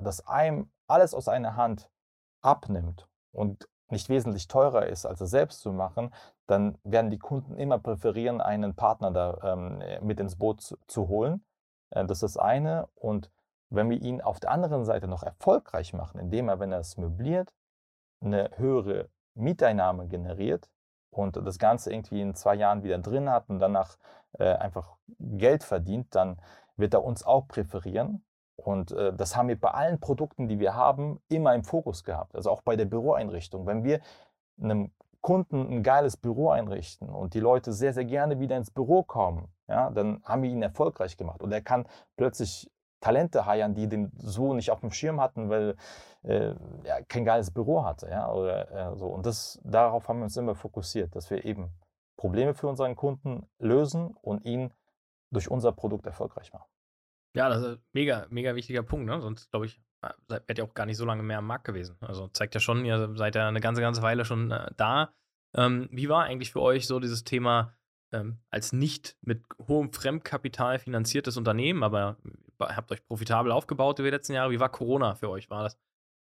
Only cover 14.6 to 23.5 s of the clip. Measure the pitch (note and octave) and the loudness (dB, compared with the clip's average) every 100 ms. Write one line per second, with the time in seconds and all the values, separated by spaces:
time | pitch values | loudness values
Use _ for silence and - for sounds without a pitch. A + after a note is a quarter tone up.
14.6 | F3+ D3 A2 - F#2 F2+ - - - G3 | 2 0 0 0 -2 -6 -8 -2 2 2
15.6 | - E2+ F2 F2+ E2+ F#2+ F2 G#2+ A#2+ F#2+ | 2 -6 -6 -8 -10 -8 -4 -2 0 -2
16.6 | G2 F#2 E2+ - E2+ E2+ B2+ F3 F#3 _ | -2 -4 -6 -6 -6 -4 0 0 -2 _
17.6 | _ _ _ _ _ _ G#2 G2+ G2 - | _ _ _ _ _ _ 0 0 0 0
18.6 | C3 C3 G2+ G2 - _ _ - A#2+ F3 | 2 2 2 -2 -4 _ _ -4 -2 4
19.6 | B2 G#2 F#2 F2+ F2+ F2+ F2 F2+ G#2 - | 4 4 2 0 -4 -6 -6 -4 0 -2
20.6 | - _ _ _ _ - G2 F2 F#2+ F2+ | -4 _ _ _ _ -4 -4 -2 -6 2
21.6 | G#2+ A#2+ - A2 G#2+ G#2 G2+ F#2+ G#2 G#2 | 4 4 0 -6 -6 -4 -4 -2 2 4
22.6 | G#2 G#2 G2 F2+ F2 B2+ C#3 B2 - | 4 2 0 -2 0 -2 2 0 0